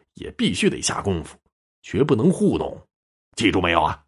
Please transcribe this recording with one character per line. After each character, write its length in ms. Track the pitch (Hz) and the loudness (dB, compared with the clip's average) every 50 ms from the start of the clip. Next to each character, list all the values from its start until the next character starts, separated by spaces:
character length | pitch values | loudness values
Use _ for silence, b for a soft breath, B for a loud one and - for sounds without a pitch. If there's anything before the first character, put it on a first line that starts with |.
| _ _ _ | _ _ _
也 140 | - - - | -14 -14 -12
必 220 | - - 240 147 90 | -6 -2 -2 0 0
须 160 | - - 196 | 2 0 0
得 120 | - 62 | 0 0
下 200 | - - - - | -4 -4 -4 -4
功 220 | - 101 92 82 73 | -4 -2 -2 -2 -4
夫， 140 | - - _ _ _ _ _ _ _ _ _ | -8 -16 _ _ _ _ _ _ _ _ _
绝 220 | _ - - 98 127 | _ -6 0 0 2
不 100 | - 143 | 2 2
能 160 | 107 123 185 | 4 4 2
糊 280 | 175 - 208 175 107 76 | 2 4 2 2 2 0
弄。 200 | 73 - - - - _ _ _ _ _ _ _ _ _ - - | -2 -4 -8 -12 -18 _ _ _ _ _ _ _ _ _ -8 -2
记 120 | - 90 | 0 2
住 120 | 85 95 | 2 2
没 100 | 87 85 | 2 2
有 100 | 85 82 | 2 2
啊？ 220 | 78 76 - - _ | 0 -2 -4 -6 _